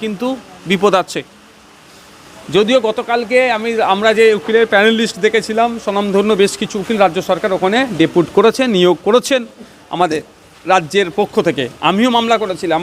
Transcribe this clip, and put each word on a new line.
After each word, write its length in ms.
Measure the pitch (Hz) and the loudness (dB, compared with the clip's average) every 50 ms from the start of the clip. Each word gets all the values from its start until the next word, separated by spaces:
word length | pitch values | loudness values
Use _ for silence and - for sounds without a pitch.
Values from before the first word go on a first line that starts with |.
| 220 | -6
কিন্তু 240 | 220 208 175 247 254 262 233 - - - - - | -8 -6 -4 -4 -4 -4 -6 -10 -20 -20 -14 -4
বিপদ 280 | 165 196 170 196 208 190 | -2 -2 2 2 2 2
আছে। 260 | 185 170 - - 147 127 - - - - - - - - - - - - - - - - - - - - - - - - - 139 | 2 0 -2 -8 -10 -10 -12 -20 -20 -20 -20 -20 -20 -20 -20 -20 -20 -20 -20 -20 -20 -20 -20 -20 -20 -20 -20 -20 -20 -14 -2 0
যদিও 240 | 190 214 208 262 262 | 0 2 4 2 2
গতকালকে 580 | - 214 220 254 208 233 233 240 240 196 247 254 262 247 | 2 0 -4 -4 -4 -2 -2 -2 -2 0 0 2 2 2
আমি, 180 | 226 214 220 233 226 220 202 175 190 | 0 -2 -4 -4 -2 -2 0 0 0
আমরা 200 | 202 214 220 214 | 2 2 2 4
যে 120 | 220 226 220 214 | 4 4 4 4
উকিলের 320 | 214 - 233 220 226 226 | 2 -2 0 2 2 2
প্যানেল 300 | 220 214 196 208 220 226 220 | 4 2 4 4 4 2 2
লিস্ট 160 | 233 214 - 180 | -2 -4 -4 -2
দেখেছিলাম, 500 | 202 214 220 220 - - 214 220 233 240 233 220 - | -2 0 0 0 -4 -2 -2 0 0 0 -2 -6 -6
স্বনামধন্য 480 | 214 196 202 202 202 185 196 208 214 214 | -4 -4 -2 -2 0 0 0 2 0 2
বেশ 200 | 185 202 190 - | 2 0 0 0
কিছু 180 | - 214 - - 202 | -6 -8 -6 -6 -8
উকিল 180 | 175 - 226 | -6 -4 0
রাজ্য 220 | 196 196 180 156 185 | 2 2 2 2 -2
সরকার 300 | 165 - 185 170 - 202 190 | -2 -2 -2 -2 0 -2 -2
ওখানে 260 | 151 185 185 214 247 269 247 185 147 | 0 0 0 0 0 -2 -2 0 0
ডেপুট 280 | 160 156 - 180 160 - - | 0 2 2 0 0 2 2
করেছেন, 300 | 202 208 226 - - 262 247 208 | 4 4 4 2 2 -2 0 2
নিয়োগ 200 | 180 175 180 180 - - | 2 2 2 2 0 0
করেছেন 380 | 202 214 247 - - 277 254 226 220 - - 208 - - - - - | 2 2 2 2 0 -2 -2 -4 -6 -16 -20 -20 -20 -20 -20 -14 -10
আমাদের 320 | - 170 180 160 156 147 - - _ _ - - - - - | -4 -2 -2 -2 -2 -6 -8 -12 _ _ -20 -20 -20 -14 -2
রাজ্যের 440 | 160 185 190 160 135 180 202 196 170 - | 0 0 0 0 0 -2 -2 -2 -2 -2
পক্ষ 200 | 208 202 - - 220 - | -4 -4 0 0 0 0
থেকে। 160 | 170 127 139 127 117 - - | 0 -2 -2 -6 -8 -8 -2
আমিও 280 | 139 160 185 202 233 254 | 0 0 2 2 2 2
মামলা 260 | 233 233 226 226 226 | 2 0 2 2 0
করেছিলাম, 420 | 208 214 190 180 - 190 165 156 160 | 0 -2 -6 -6 -6 -4 -2 -2 0